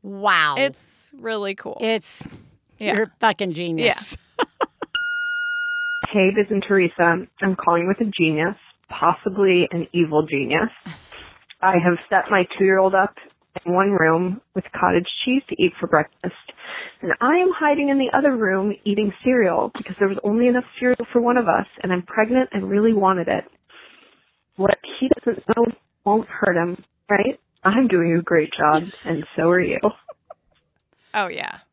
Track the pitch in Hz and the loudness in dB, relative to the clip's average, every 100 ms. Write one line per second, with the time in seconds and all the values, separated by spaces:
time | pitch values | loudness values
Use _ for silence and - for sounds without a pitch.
0 | 196 196 202 175 151 143 277 - - - | -12 -2 2 2 2 0 -2 -4 -20 -20
1 | - 277 226 220 196 196 - - 226 220 | -20 -14 -8 -6 -6 -8 -12 -6 -4 -4
2 | - - - - - _ _ _ 214 202 | -6 -14 -16 -20 -20 _ _ _ -4 -2
3 | 220 _ 226 - 190 160 175 160 233 - | -2 _ 0 0 -6 -6 -6 0 0 0
4 | - - _ - - _ 523 _ - 1077 | -6 -10 _ -6 -6 _ -8 _ -10 -6
5 | 1077 1077 1077 1077 1077 - - - - - | -6 -6 -6 -6 -6 -6 -6 -6 -8 -8
6 | - 202 185 208 202 196 - 196 170 - | -4 2 2 2 -2 -2 0 0 0 2
7 | 170 170 - _ 196 185 - 170 175 202 | 2 2 -4 _ -4 0 0 0 0 -2
8 | 220 - 160 151 170 208 - _ _ - | -2 0 0 0 -2 -4 -18 _ _ -2
9 | 165 175 208 190 196 180 175 170 160 175 | -2 -2 -6 0 2 4 2 -4 -4 -2
10 | 160 151 156 143 139 156 226 - - - | 2 0 0 -4 -2 -2 -2 -6 -20 -20
11 | _ - - _ _ - 185 180 175 170 | _ -20 -20 _ _ -2 2 4 2 0
12 | - 190 - 196 180 - 190 190 190 190 | 0 0 2 0 0 0 2 4 4 2
13 | 196 - - _ _ - - 180 196 190 | 0 -4 -20 _ _ -10 -2 2 2 4
14 | 160 165 180 202 _ 185 - - 180 180 | 2 2 0 -6 _ -8 -8 -2 2 2
15 | 180 - - 262 - - 180 - 170 151 | -2 -6 -2 -2 -2 -2 -2 -2 0 0
16 | 156 _ 180 - - - - - - _ | 0 _ -12 -12 -20 -20 -16 -14 -14 _
17 | 180 - 247 339 359 - 302 285 285 277 | -6 0 2 2 2 0 0 0 2 0
18 | 262 - 285 247 202 190 208 - 214 202 | 2 2 2 2 0 0 -2 -2 -2 0
19 | 214 - 247 254 190 165 - - - 190 | -2 -2 0 2 2 2 -2 -6 -12 -2
20 | 196 196 202 220 247 247 - - 247 254 | -2 0 -2 2 4 2 -4 -2 0 0
21 | 233 240 240 247 208 - - - 185 180 | 0 0 2 2 2 0 -2 -8 -4 -4
22 | 175 - 220 254 254 208 190 202 220 214 | -2 -2 2 2 0 -4 0 2 4 4
23 | 190 185 165 180 - _ _ - - - | 2 0 0 -4 -4 _ _ -20 -20 -20
24 | _ _ _ _ _ - 196 - - - | _ _ _ _ _ -2 0 0 -4 -6
25 | 262 - - 196 - 233 233 - _ _ | -2 0 0 -4 -2 0 0 -2 _ _
26 | 202 220 - - 190 175 175 180 _ _ | 0 0 -2 -2 0 2 -2 -6 _ _
27 | - 202 247 - _ _ 190 220 254 180 | -2 0 0 -4 _ _ 0 2 2 2
28 | 170 170 170 165 156 - 151 156 175 - | 2 0 2 0 0 0 2 2 -2 -12
29 | - 160 156 - 160 180 180 - 214 - | -6 -6 -6 0 2 2 0 -2 -2 -4
30 | - - _ - _ _ _ _ _ _ | -20 -20 _ -20 _ _ _ _ _ _
31 | _ 214 185 - - - _ | _ -4 -4 -6 -10 -12 _